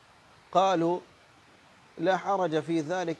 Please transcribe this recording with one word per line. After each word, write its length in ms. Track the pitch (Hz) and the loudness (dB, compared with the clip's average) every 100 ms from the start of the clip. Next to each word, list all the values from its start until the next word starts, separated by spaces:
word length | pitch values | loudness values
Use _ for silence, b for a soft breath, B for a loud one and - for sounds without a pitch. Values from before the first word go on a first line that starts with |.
| - - - - - | -20 -20 -20 -20 0
قالوا 480 | 180 190 175 165 175 - - - - - - - - - - | 2 4 2 0 -2 -6 -20 -20 -20 -20 -20 -20 -20 -20 -4
لا 200 | 165 185 | 0 0
حرج 420 | 180 196 180 156 | 0 0 0 -2
في 220 | 143 165 | -2 -4
ذلك 360 | 151 185 170 160 | -2 -4 -4 -4